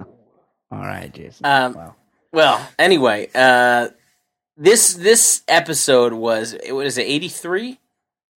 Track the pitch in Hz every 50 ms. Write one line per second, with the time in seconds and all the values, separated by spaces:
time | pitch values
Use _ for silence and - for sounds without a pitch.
0 | - - _ _ _ _ _ _ _ _ _ _ _ _ - - 95 98 98 92
1 | 90 139 - - - - - _ - 143 139 135 127 127 123 - 82 82 - _
2 | _ _ _ _ _ _ - 160 156 135 117 110 135 - - - 160 185 190 151
3 | 127 117 104 104 101 - - 127 127 127 123 123 123 123 123 120 120 - - _
4 | _ _ _ _ _ _ _ _ _ _ _ 156 147 185 226 233 - - 180 175
5 | 175 208 233 226 - - - - - - 160 170 165 165 156 - - - 135 123
6 | 120 120 117 113 113 117 113 110 113 117 104 - - - 131 135 139 139 113 127
7 | 107 110 143 151 175 165 - - - 170 180 196 233 254 254 - _ _ _ _
8 | _ _ _ _ _ _ _ _